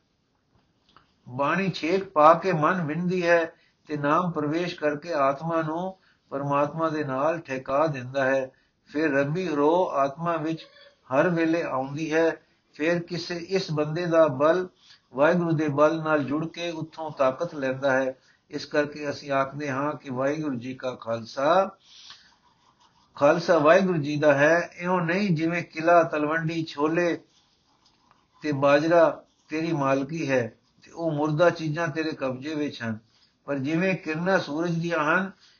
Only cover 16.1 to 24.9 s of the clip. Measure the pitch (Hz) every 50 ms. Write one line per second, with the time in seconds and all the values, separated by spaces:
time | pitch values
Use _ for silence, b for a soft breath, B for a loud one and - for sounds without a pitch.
16.1 | 156 151 135 120 139 156 160 165 - 170 170 170 165 160 156 160 - 165 160 156
17.1 | 147 - 135 131 131 - - - 160 147 135 131 131 131 139 139 131 131 135 131
18.1 | 131 b b b b b b - 147 143 - - - 151 147 147 147 151 147 143
19.1 | 131 - 151 143 139 135 135 135 139 143 151 143 131 135 143 147 147 135 - 143
20.1 | 123 127 135 139 151 160 151 147 131 117 120 131 131 131 131 127 123 - - 113
21.1 | 117 117 113 - - 139 135 151 175 190 196 190 - _ B B B B B B
22.1 | B B B B B B B _ _ _ _ _ _ _ _ _ _ _ _ _
23.1 | - - 139 147 165 175 170 - 175 160 143 151 170 196 196 180 180 156 139 147
24.1 | 151 147 151 151 139 139 147 156 165 175 165 - - - 175 180